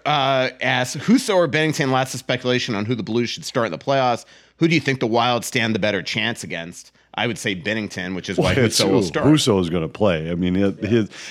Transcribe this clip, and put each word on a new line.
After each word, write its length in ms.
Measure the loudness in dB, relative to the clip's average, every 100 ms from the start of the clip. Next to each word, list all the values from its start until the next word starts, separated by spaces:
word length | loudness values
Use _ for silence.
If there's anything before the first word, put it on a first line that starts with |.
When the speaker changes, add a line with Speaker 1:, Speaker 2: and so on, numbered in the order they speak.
| -2
Speaker 1:
uh, 440 | 0 2 2 0 -2
asks, 420 | -2 0 -2 -2
"Husso 300 | 2 2 4
or 140 | 2 2
Binnington? 420 | 2 0 2 2
Lots 240 | 2 0
of 60 | -4
speculation 560 | -4 -2 0 0 0 -4
on 80 |
who 100 | -2
the 80 | -4
Blues 260 | -2 -2 -2
should 160 | -6
start 220 | -6 -2 -2
in 60 |
the 60 | -2
playoffs. 460 | -2 2 2 0 -6 -20 _ -2
Who 100 | 2
do 60 |
you 60 | 2
think 200 | 0 0
the 80 | 0
Wild 360 | 2 2 0
stand 300 | -2 -2 0
the 60 | 0
better 200 | 0 -2
chance 420 | -4 -4 -4 -6
against?" 480 | -8 -10 -10 -14 -20 _ _ -4
I 80 | -4
would 120 | -2
say 180 | -4 -4
Binnington, 580 | -4 -4 -4 -6 -6
which 140 | -6 -4
is 80 | 0
why 160 | 2
Speaker 2:
Well, 120 | 2 2
it's 120 | 2
Speaker 1:
Husso 120 | 2
will 100 | 2
Speaker 2:
Hu-, 20 |
Speaker 1:
start. 240 | 0 2 4
Speaker 2:
Husso 340 | 4 4 2
is 80 | 2
gonna 200 | -2 -4
play. 420 | 0 0 2 -2
I 60 | -2
mean, 180 | 0
it, 220 | 2 0 -2
Speaker 1:
Yeah. 80 | 0
Speaker 2:
his, 200 | 0 0 -6 -12